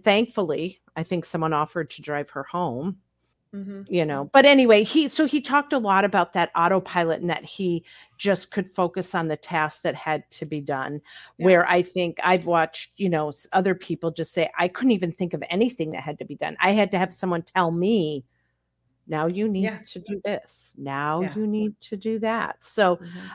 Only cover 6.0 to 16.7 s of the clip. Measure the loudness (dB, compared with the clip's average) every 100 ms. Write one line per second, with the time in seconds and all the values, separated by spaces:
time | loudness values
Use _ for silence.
6 | 4 2 0 0 0 2 2 2 0 -2
7 | 0 0 -2 -4 -6 -4 -2 -2 -6 -20
8 | -20 _ 0 0 -2 -6 -6 -2 -2 -2
9 | -4 -2 -2 -4 -2 -2 -2 -2 -4 -4
10 | -4 -4 -6 -14 -8 -8 -4 -4 -4 -8
11 | -12 -20 -20 0 6 6 6 2 2 -2
12 | -4 0 2 2 4 2 2 -2 -16 -4
13 | 0 0 -2 -6 -2 0 2 -2 -4 -4
14 | -4 -4 -4 -2 -2 0 -4 0 2 2
15 | 0 -4 -6 -4 -4 0 0 0 -6 -6
16 | -10 -10 -12 -8 -8 0 2